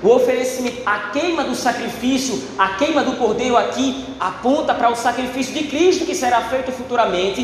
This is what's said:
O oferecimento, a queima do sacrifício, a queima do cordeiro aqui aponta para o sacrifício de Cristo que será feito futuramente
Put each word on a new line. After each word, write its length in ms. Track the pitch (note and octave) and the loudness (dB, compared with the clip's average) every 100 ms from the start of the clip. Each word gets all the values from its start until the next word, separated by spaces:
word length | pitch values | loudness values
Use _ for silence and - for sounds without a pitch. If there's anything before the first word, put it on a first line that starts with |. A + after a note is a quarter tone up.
O 60 | F#3 | 6
oferecimento, 720 | B3+ B3+ B3+ B3+ - B3 - - | 6 4 0 0 -2 -4 -4 -2
a 240 | G#3 - | -2 -2
queima 340 | C#4+ E4+ E4 | -2 0 0
do 120 | B3+ A#3+ | -2 0
sacrifício, 840 | B3 A#3 A#3 - B3 C4+ C4 G3+ - - | -2 -2 -4 -4 -2 0 0 -4 -6 0
a 100 | F#3+ F#3+ | 0 2
queima 280 | D4+ D4+ | 2 2
do 100 | - | 0
cordeiro 440 | - A#3 - A#3+ A3+ | 0 0 0 2 2
aqui 480 | - A#3 C4 - - - | 2 0 -2 -2 -8 -6
aponta 540 | F3+ F#3+ A#3+ D4 D4+ | -6 -2 0 2 2
para 160 | - A#3+ | 2 2
o 60 | A#3 | 2
sacrifício 580 | B3+ A#3+ B3+ C4 C4 | -2 -2 -4 -4 -4
de 100 | G#3+ D4+ | -4 -4
Cristo 400 | C#4 F4+ - - | 2 4 4 0
que 80 | |
será 280 | C#4 B3 A#3+ | -2 2 2
feito 300 | - C4 B3+ | 2 -2 -2
futuramente 680 | B3+ A#3+ A#3+ G#3+ F3+ F#3+ G3 | -6 -4 0 2 2 -2 -2